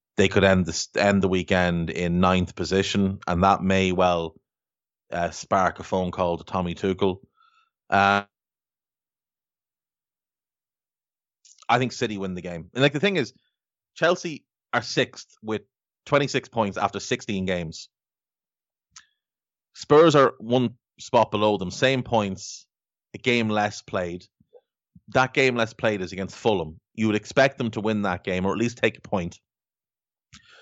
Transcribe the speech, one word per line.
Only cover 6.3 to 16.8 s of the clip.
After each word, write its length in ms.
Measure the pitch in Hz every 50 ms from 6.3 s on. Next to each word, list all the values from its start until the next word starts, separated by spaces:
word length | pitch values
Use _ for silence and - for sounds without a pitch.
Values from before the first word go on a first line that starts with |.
| 85 82
to 60 | -
Tommy 320 | - - 95 90 87 85
Tuchel. 460 | - - 98 92 - 104 95 92 - _ _ _ _ _ _ _ _ _ _ _ _ _ -
Uh, 360 | 95 98 101 98 101 101 101 101 _ _ _ _ _ _ _ _ _ _ _ _ _ _ _ _ _ _ _ _ _ _ _ _ _ _ _ _ _ _ _ _ _ _ _ _ _ _ _ _ _ _ _ _ _ _ _ _ _ _ _ _ _ _ _ _ _ _ _ _ _ _ _ - _ _ - -
I 120 | 117 123
think 140 | 131 120 -
City 240 | - 127 110 107 98
win 180 | 98 92 90
the 60 | 87
game. 280 | 82 87 87 85 80 - -
And, 100 | 123 139
like, 100 | 147 147
the 60 | 147
thing 160 | - 202 196
is, 180 | 170 120 - - _ _ _ _ _ _ _ _ _ _ _ _
Chelsea 480 | - 165 165 180 180 - 175 147 - _ _ _ _ _ _
are 120 | - 120 113
sixth 520 | - - 151 123 113 - - - _ _ _
with 200 | - 107 110 104 - _ _ _ _ _ _ _ _
twenty-six 440 | - 147 143 143 131 - 131 - -
points 280 | - 117 107 101 95
after 220 | -